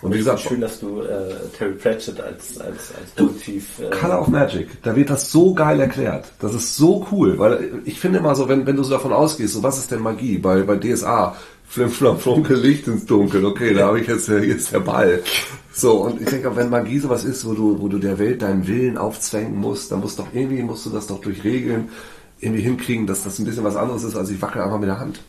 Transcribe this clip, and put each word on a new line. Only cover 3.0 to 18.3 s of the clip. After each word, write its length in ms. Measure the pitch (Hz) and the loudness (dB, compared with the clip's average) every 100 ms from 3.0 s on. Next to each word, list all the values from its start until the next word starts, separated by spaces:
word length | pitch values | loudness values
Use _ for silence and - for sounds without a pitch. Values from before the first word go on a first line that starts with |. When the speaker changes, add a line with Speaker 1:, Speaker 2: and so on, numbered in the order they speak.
| 87 - | -14 0
Speaker 1:
Du, 120 | - | 0
Speaker 2:
positiv, 520 | - - - - - | 0 -8 -10 -10 -10
äh 100 | - | -6
Speaker 1:
Color 320 | - 175 180 | -2 0 2
of 60 | - | 2
Magic, 520 | 143 135 92 80 - | 4 2 0 -8 -6
da 120 | - 107 | -2 2
wird 140 | 143 | 2
das 220 | 139 - | 2 2
so 220 | 156 180 | 6 6
geil 260 | 175 156 147 | 6 2 4
erklärt. 460 | 135 135 120 76 - _ | 2 0 -2 -4 -8 _
Das 140 | - | -4
ist 220 | 117 - - | -4 -4 4
so 300 | 156 202 185 | 6 6 0
cool, 280 | 202 113 82 | 4 4 6
weil 300 | 107 120 - - - | 4 4 -2 -8 -10
ich 140 | - | -4
finde 200 | 180 185 | 0 2
immer 160 | 156 135 | 2 2
so, 120 | 127 | 2
wenn, 160 | 135 139 | 2 2
wenn 100 | 139 | 0
du 60 | |
so 80 | 131 | 0
davon 200 | 135 135 | 0 2
ausgehst, 400 | 113 151 - 107 | 2 2 2 -4
so 100 | 110 | 0
was 140 | 120 135 | -2 -2
ist 120 | - | -4
denn 100 | 117 | -4
Magie 360 | 113 107 123 92 | -4 -4 -2 0
bei, 240 | 92 95 | 2 2
bei 120 | 98 101 | 2 0
D 140 | 110 | 0
S 120 | 120 | -2
A? 320 | 107 113 87 - - - - | 0 2 0 -2 -20 -20 -14
Flim, 240 | - 120 | -2 0
flam, 300 | 120 131 165 | 4 4 4
flunke, 340 | - 123 151 | 2 2 4
Licht 340 | 127 123 147 - | 4 4 2 0
ins 180 | 110 - | -4 2
Dunkel. 400 | 110 98 98 98 | 4 4 2 2
Okay, 280 | 98 120 | 0 2
da 140 | 101 98 | 4 4
habe 120 | 110 | 4
ich 60 | 117 | 0
jetzt, 220 | 113 - | -2 2
äh, 140 | 104 | 2
hier 120 | 113 120 | 2 0
ist 160 | - | 0
der 80 | - | -2
Ball. 400 | 95 110 95 87 - - - - - | 0 2 4 2 0 -4 -6 -14 -14
So, 280 | - 127 110 | 0 4 4
und 200 | 104 120 | 2 -2
ich 80 | 113 | -2
denke, 260 | 135 131 107 | -2 -2 0
wenn 140 | 123 | 0
Magie 300 | 120 104 139 | 0 0 -2
sowas 240 | 139 117 | 0 0
ist, 240 | 107 - 113 | -2 -6 -4
wo 60 | |
du, 260 | 110 107 98 | 0 2 2
wo 60 | 98 | 0
du 100 | 98 | -2
der 220 | 98 95 | -2 0
Welt 220 | 104 | 0